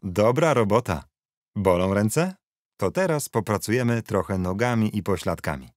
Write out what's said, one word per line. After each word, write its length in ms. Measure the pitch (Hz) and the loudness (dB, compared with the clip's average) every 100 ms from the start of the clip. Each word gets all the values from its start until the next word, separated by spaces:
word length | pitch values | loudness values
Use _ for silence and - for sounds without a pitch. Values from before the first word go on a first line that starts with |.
dobra 500 | 101 90 110 127 165 | -6 2 4 4 2
robota. 500 | 123 101 113 120 73 - _ _ _ _ 104 | 2 4 2 0 -6 -6 _ _ _ _ -2
Bolą 380 | 95 87 92 | 2 2 2
ręce? 420 | 101 104 151 185 - _ _ _ - | 2 0 0 -2 -6 _ _ _ -4
To 120 | 92 | -2
teraz 380 | 180 185 151 - | 0 0 -2 -2
popracujemy 720 | 117 101 101 - 123 120 117 | -4 0 -2 0 0 0 -2
trochę 340 | - 98 - 95 | -2 -2 -2 -2
nogami 600 | 90 95 123 117 107 104 | -2 -2 0 2 0 -2
i 60 | |
pośladkami. 680 | 92 90 95 82 85 69 64 | -2 -2 -2 -4 -4 -6 -10